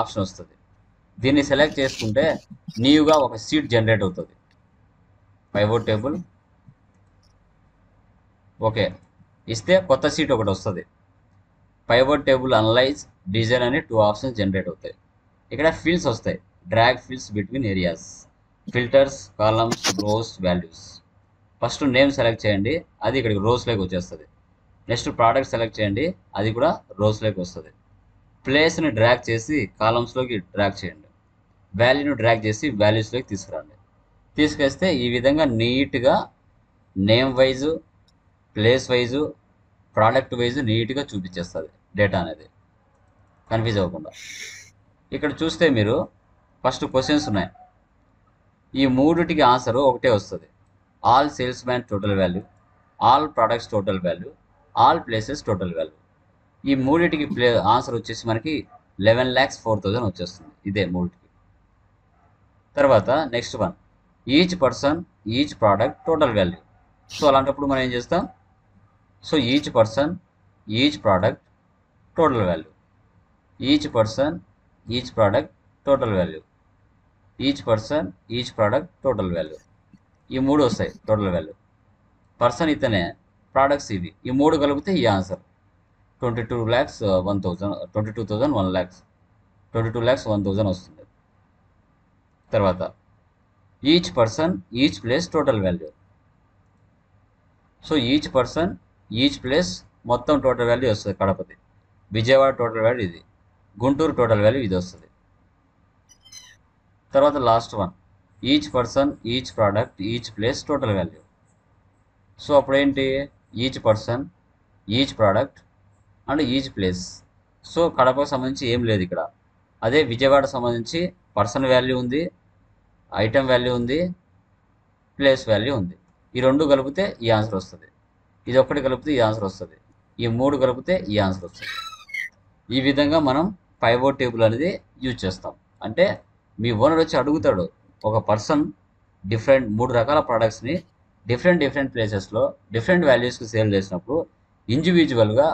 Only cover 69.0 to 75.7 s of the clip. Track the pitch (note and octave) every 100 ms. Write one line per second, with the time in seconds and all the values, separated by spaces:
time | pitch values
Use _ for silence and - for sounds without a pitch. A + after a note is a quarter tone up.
69 | _ _ - D#3 A#2 C#3 - B2 A2 -
70 | D#3+ F3+ - _ _ _ - A2 C#3+ -
71 | G#2+ F#2 A2 C#3+ _ _ _ _ _ _
72 | _ - D#3 B2 F#2 E2 D#2 _ _ _
73 | _ _ _ _ _ - B2 D3 D3 A#2
74 | A2 - D3 F3 - _ _ _ - A#2+
75 | B2 - G#2 A#2 D#3 _ _